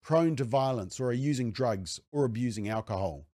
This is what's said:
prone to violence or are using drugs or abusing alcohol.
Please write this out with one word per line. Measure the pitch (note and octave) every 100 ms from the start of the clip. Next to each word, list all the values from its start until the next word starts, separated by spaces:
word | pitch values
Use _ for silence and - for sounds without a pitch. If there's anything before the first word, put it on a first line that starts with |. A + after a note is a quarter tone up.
prone | - E3 E3 C#3+
to | B2
violence | C3+ C3+ B2+ F#2+ -
or | B2+
are |
using | B2 C#3+ C3+ A#2+
drugs | G#2 B2+ G2+ F2 - _
or | D3
abusing | C3 A2+ B2 G#2+ G#2
alcohol. | A2 G#2+ F#2+ F#2+ C#2+ D2